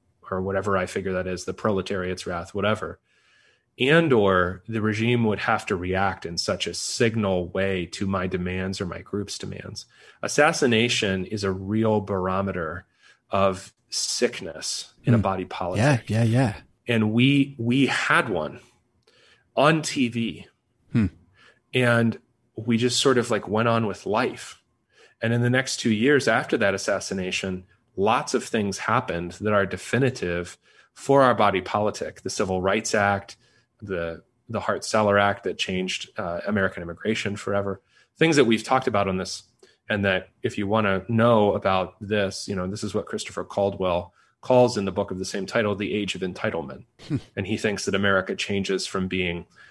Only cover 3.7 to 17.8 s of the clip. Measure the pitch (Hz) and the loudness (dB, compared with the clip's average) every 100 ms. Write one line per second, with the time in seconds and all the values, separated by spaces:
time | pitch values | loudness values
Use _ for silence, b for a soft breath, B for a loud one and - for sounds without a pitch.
3.7 | - 127 160 165 120 98 92 90 92 - | -2 4 4 6 4 6 4 2 -2 -8
4.7 | 110 107 107 113 123 110 101 - 107 - | -2 -2 0 2 2 2 0 0 -2 -2
5.7 | 95 90 92 98 95 - 85 - 92 - | -4 -2 0 -2 -4 -8 -6 -4 -4 -4
6.7 | 87 - - 117 113 104 92 87 95 98 | -6 -6 0 0 2 0 0 -2 -2 -2
7.7 | 95 85 - 98 95 92 92 90 92 95 | -2 -6 -6 -4 -2 -2 -4 -4 -4 -4
8.7 | 95 92 90 92 101 101 - 98 95 - | -6 -8 -10 -8 -8 -6 -8 -10 -12 -12
9.7 | 101 - B B B - - 151 170 135 | -14 -16 B B B -2 4 4 4 4
10.7 | 113 120 - 104 95 92 107 98 95 95 | 4 2 2 0 0 -2 -4 -2 -4 -2
11.7 | 110 110 107 98 98 92 95 98 92 80 | 0 2 0 0 -2 -2 0 -2 -4 -6
12.7 | 87 b b b b _ 98 98 90 - | -8 b b b b _ 2 2 0 -8
13.7 | _ _ - - - 123 - 87 76 - | _ _ -6 -4 0 0 -2 -10 -10 -8
14.7 | - - _ - 117 98 92 92 - 90 | -8 -12 _ 2 2 2 -2 -6 -6 -4
15.7 | 104 135 127 - 110 113 120 131 - - | 0 2 2 0 0 2 2 2 -2 -12
16.7 | _ - 117 107 110 131 143 139 - 117 | _ -2 0 2 4 4 4 0 -2 0
17.7 | 127 | 2